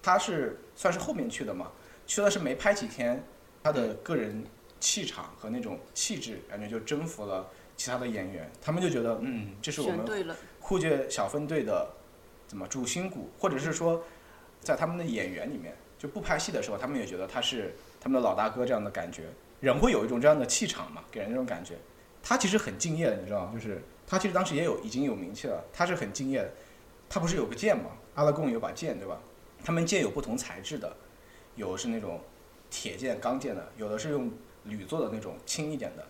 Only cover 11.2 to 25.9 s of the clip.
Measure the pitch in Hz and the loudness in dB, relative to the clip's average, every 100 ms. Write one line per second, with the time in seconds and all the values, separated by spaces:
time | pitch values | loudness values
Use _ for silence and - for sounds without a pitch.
11.2 | 98 147 147 147 110 92 - - - - | 0 0 0 0 2 2 0 -6 -20 -20
12.2 | - - - 101 92 135 120 175 190 135 | -20 -20 -14 -10 -6 -4 -2 -2 -4 -6
13.2 | - - 190 131 151 156 170 165 - - | -10 0 0 2 0 2 4 2 0 -16
14.2 | - - - - - 131 165 175 165 113 | -20 -20 -20 -10 0 2 2 0 -2 0
15.2 | 92 90 - - 82 - - - 143 208 | -2 -2 -6 -6 -10 -14 -20 -10 -8 -4
16.2 | - 156 - 143 101 101 127 139 98 90 | 0 0 2 -2 -2 -4 -2 -2 -4 -6
17.2 | 95 127 120 127 95 - - - 127 131 | -4 -2 0 -2 -6 -8 -18 -8 2 4
18.2 | 113 92 110 120 123 117 104 95 85 87 | 6 4 2 2 2 2 0 -4 -6 -8
19.2 | 80 85 - - - 92 160 156 113 120 | -12 -14 -20 0 2 6 6 4 2 6
20.2 | 147 151 120 - - - - - - 113 | 8 8 6 2 0 -2 -6 -10 -12 -8
21.2 | 104 123 127 87 90 85 - - - - | -4 -2 -2 -4 -8 -12 -14 -20 -20 -16
22.2 | - 262 196 208 - 101 170 160 156 98 | 0 4 4 4 2 -4 -2 2 2 2
23.2 | 92 101 90 113 107 92 - - - 185 | -2 -2 -2 -6 -6 -8 -10 -18 -2 0
24.2 | 202 180 143 143 170 - 113 120 143 101 | 2 2 2 2 2 0 -2 0 0 0
25.2 | 90 107 139 92 - - 180 | -6 -6 -4 -4 -6 0 0